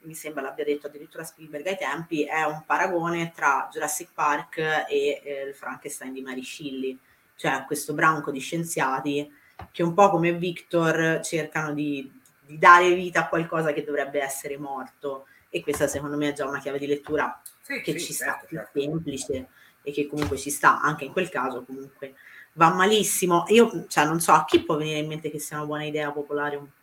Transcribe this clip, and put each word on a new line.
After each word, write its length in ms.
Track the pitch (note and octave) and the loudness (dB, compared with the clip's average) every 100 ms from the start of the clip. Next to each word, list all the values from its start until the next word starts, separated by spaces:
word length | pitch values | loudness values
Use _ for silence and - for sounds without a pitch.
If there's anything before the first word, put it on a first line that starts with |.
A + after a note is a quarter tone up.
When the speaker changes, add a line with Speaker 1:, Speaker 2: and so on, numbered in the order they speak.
Speaker 1:
mi 120 | D#3+ | -16
sembra 280 | D#3 D3+ D3+ | -14 -10 -8
l'abbia 220 | C3+ - | -8 -6
detto 240 | D3 D3 D3 | -2 -2 -4
addirittura 340 | D3 D3+ E3 | -16 -18 -14
Spielberg 420 | D#3+ _ D#3 D3 E3 | -14 _ -14 -8 -6
ai 80 | G3 | -4
tempi: 480 | C#3+ D3 E3 D#3 | -4 -6 -4 -2
è 180 | D3 D#3 | 0 0
un 220 | D3+ D#3 - | 0 -2 -2
paragone 640 | D3 F#3 F3 E3+ E3+ E3 | 0 2 0 0 -2 -4
tra 360 | - D3 C3+ - | 0 2 2 -2
Jurassic 380 | D#3+ D3+ - F3 | -4 -4 -4 -8
Park 460 | - D3+ D3 - - | -2 0 0 -2 -4
e, 640 | D#3 D#3 C3+ C#3+ C#3+ - | 0 0 0 0 0 -2
eh, 220 | C#3+ C#3 C#3 | -6 -8 -10
il 80 | |
Frankenstein 580 | C#3 B2+ B2+ D3+ - C3 | -10 -12 -10 -12 -10 -10
di 80 | C3 | -10
Mary 220 | C3 B2+ | -8 -10
Shelley, 560 | B2+ - D3 C3 C3 C3 _ _ _ _ | -10 -10 -10 -6 -6 -8 _ _ _ _
cioè 260 | D#3+ C3+ | -2 -2
questo 300 | - D3 - | -4 -6 -4
branco 380 | D3+ E3 D#3 D3+ | 4 4 4 -2
di 80 | C3+ | -6
scienziati 920 | C3 E3 E3 - C3 C3+ D3 C#3+ D3 - _ - - | -6 -6 -4 0 0 0 -2 -2 -4 -14 _ -20 -18
che 140 | - | -2
un 100 | E3+ | 0
po' 160 | E3+ G3 | 6 6
come 220 | F3+ E3+ | 6 2
Victor 880 | E3+ F3+ E3+ - E3+ E3 D#3+ E3 D#3+ | 0 -4 -6 -4 0 2 2 2 0
cercano 520 | D#3+ E3 D3+ D#3+ D3+ | -2 -4 -4 -6 -4
di, 360 | D3 D3 C#3+ C3+ - _ _ | -4 -4 -4 -8 -18 _ _
di 180 | _ D3+ | _ 6
dare 340 | F3+ F3 F3+ | 10 10 10
vita 260 | F3+ F3+ E3+ | 4 2 -2
a 80 | D#3+ | 0
qualcosa 440 | E3 E3+ E3 D#3+ | -2 -2 -2 -2
che 120 | D3+ | -2
dovrebbe 360 | D3+ C#3+ C#3 C#3+ | -2 -4 -2 -2
essere 380 | C3+ - D3 C#3 | -4 -6 -8 -10
morto, 680 | C#3+ C3 B2+ _ C#3+ C3+ - _ _ | -8 -10 -10 _ -10 -10 -14 _ _
e 140 | E3+ | -8
questa 240 | E3 D3 C#3+ | -4 0 0
secondo 300 | C#3+ C#3+ D3 | -2 -4 -2
me 140 | D3 | -2
è 20 | |
già 120 | D3 | -2
una 140 | C3+ C#3 | -6 -6
chiave 220 | C#3+ C#3+ | -6 -6
di 80 | C#3+ | -2
lettura 520 | C#3+ - D3+ B2+ - - _ | -4 -2 -2 -2 -6 -18 _
Speaker 2:
Sì, 200 | - C4+ | -10 -6
Speaker 1:
che 100 | - D#3 | -4 -6
Speaker 2:
sì, 60 | - | -6
Speaker 1:
ci 80 | |
Speaker 2:
certo, 180 | D3+ - - | -6 -6 -6
Speaker 1:
sta 100 | - | -8
più 80 | D#3+ | -12
Speaker 2:
certo. 220 | G#2 C#3+ | -6 -4
Speaker 1:
semplice 680 | C#3+ D#3+ D#3 C3+ - C3 B2+ _ - _ | -2 -4 -6 -8 -6 -6 -6 _ -20 _
e 120 | - | -8
che 160 | C#3+ D3 | -4 -4
comunque 280 | D3+ D3 C3 | -4 -4 -4
ci 140 | C#3+ | -6
sta, 300 | - D3+ - | 2 4 4
anche 240 | D3 D3+ | 2 -2
in 80 | C3+ | -4
quel 160 | - F3 | -4 -2
caso 340 | C#3 C3 B2 | -2 -4 -6
comunque 520 | B2+ C3+ C#3 _ C3+ - - - - | -10 -14 -14 _ -16 -16 -20 -20 -20
va 160 | - E3 | 6 6
malissimo. 680 | F#3 F#3+ G#3+ F3+ - F3+ E3+ E3+ | 8 4 4 2 0 4 2 6
Io, 400 | A3 A#3 E3+ - | 6 6 4 0
cioè, 180 | - | 2
non 160 | D3+ E3 | 4 2
so, 120 | E3 | 6
a 120 | D#3+ | 6
chi 200 | D#3+ E3+ | 6 2
può 100 | - D#3 | 2 -2
venire 220 | D#3 D3+ | 0 -4
in 80 | D3+ | -4
mente 240 | D#3 D#3 | -6 -8
che 80 | D3 | -8
sia 180 | - D3+ | -8 -8
una 100 | D3 | -6
buona 180 | D3+ | -6
idea 260 | D3+ D3+ D3 | -4 -4 -4
popolare 460 | D3 D3 D3 D3 C#3+ | -6 -4 -4 -2 -6
un 100 | C#3+ _ | -12 _